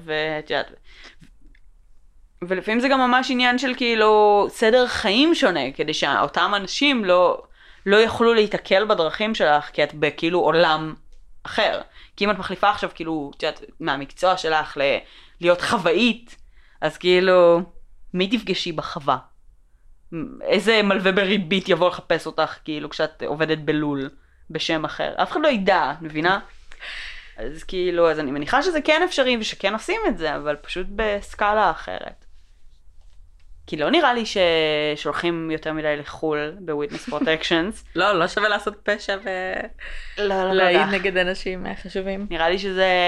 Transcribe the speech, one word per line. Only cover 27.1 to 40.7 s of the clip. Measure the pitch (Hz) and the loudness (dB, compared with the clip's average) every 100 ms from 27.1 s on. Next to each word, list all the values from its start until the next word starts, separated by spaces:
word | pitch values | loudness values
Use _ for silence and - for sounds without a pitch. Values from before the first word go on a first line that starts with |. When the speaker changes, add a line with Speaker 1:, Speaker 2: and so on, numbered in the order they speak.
| - - - | -16 -18 -12
Speaker 1:
אז | 120 156 | -12 -10
כאילו, | - 185 180 175 165 | -8 -4 -2 4 2
אז | 156 | 2
אני | 143 | -4
מניחה | 143 147 262 | -6 0 0
שזה | 370 311 | 0 -2
כן | 302 311 359 | 2 2 2
אפשרי | 294 254 240 | 0 0 0
ושכן | 214 - 196 | -4 -4 -4
עושים | 220 - 440 403 | -4 -4 -2 -2
את | 180 | -2
זה, | 151 147 | -4 -4
אבל | 147 147 | -4 -6
פשוט | - 180 185 202 | -6 -8 -8 -4
בסקאלה | 214 202 - - 208 214 185 | -2 -4 -8 -2 0 2 2
אחרת. | 160 - - - - - - - - - - - - - - - - - - - | 0 -8 -10 -12 -16 -20 -20 -20 -20 -20 -20 -20 -20 -20 -20 -20 -20 -20 -20 -12
כי | - | -4
לא | 330 | 0
נראה | 330 277 | 2 2
לי | 240 220 202 175 165 156 151 151 147 | 0 -2 0 2 2 2 0 -2 -4
ששולחים | 151 139 170 165 160 | -4 -2 -2 -2 -4
יותר | 156 156 | -6 -4
מדי | 156 151 147 | -4 -2 -4
לחו"ל | 143 - 160 147 151 196 | -6 -6 -4 -2 -4 -10
ב-witness | 170 147 143 - - | -8 -6 -6 -8 -8
protections. | 147 160 160 - 165 190 - - | -2 0 0 0 0 -2 -6 -8
Speaker 2:
<laughs> | 160 | -2
לא, | 196 185 | 2 2
לא | 185 | 0
שווה | 208 208 | 0 0
לעשות | 202 214 208 | 0 -4 -6
פשע | - 208 - 196 | -4 -4 -4 -6
ו-, | 196 185 185 - 220 - - - - - | -4 -6 -6 -6 -8 -12 -10 -10 -10 -4
Speaker 1:
לא, | 202 | 0
לא, | 190 | 0
לא, | 185 | 2
Speaker 2:
להעיד | 190 180 | 4 4